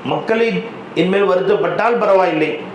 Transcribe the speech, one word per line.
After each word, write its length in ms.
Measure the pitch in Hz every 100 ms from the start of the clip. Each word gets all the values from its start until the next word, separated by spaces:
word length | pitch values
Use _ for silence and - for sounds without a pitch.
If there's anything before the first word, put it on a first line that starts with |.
மக்களை 440 | 127 156 - 226 226 180 - - -
இனிமேல் 340 | 160 180 196 196
வருத்தப்பட்டால் 720 | 180 196 - 170 156 220 240
பரவாயில்லை 520 | 208 190 175 160 156 - -